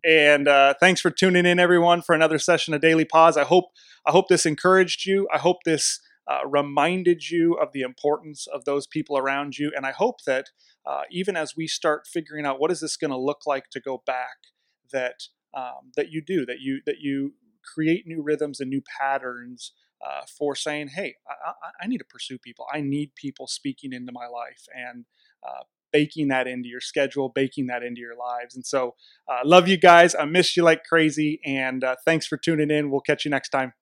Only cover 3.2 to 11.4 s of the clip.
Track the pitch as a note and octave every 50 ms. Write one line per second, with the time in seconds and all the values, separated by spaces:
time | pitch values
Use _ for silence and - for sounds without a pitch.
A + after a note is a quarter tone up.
3.2 | D#3+ E3 D#3 D3+ C#3+ - E3 F#3 F3+ - _ _ _ _ - _ _ - D3 F#3
4.2 | G3 - F#3 E3 - E3+ D3+ - - F3+ F#3 F#3+ F#3+ F3 - - - F#3+ F#3+ G3
5.2 | G3 - D#3+ - C#3+ F3 F3+ - _ E3+ D#3+ C#3 - - - - _ _ _ _
6.2 | _ - C#3 C3+ C#3 C#3 C#3 C#3+ C#3+ C#3+ C#3+ D3 C#3+ E3 F3+ F#3 F3+ F3 F3 E3
7.2 | - - E3 E3+ E3 E3+ E3+ - D#3 C3 _ C#3 B2+ B2+ B2+ _ - D3 D3 D#3+
8.2 | E3 D#3 D3 - - - - C#3 - - C#3+ C#3+ C#3 - - D#3 D3 _ D3 C3+
9.2 | C3 C3+ C#3 C#3 C#3+ C#3+ B2+ C#3 D3 D3 D3 C#3+ C3 C3+ C3 - F#3+ B3 A#3+ -
10.2 | - - C3 C3 C#3 - _ _ _ _ _ _ _ - - C#3 - - F3+ F3
11.2 | F#3+ G#3 F#3 E3+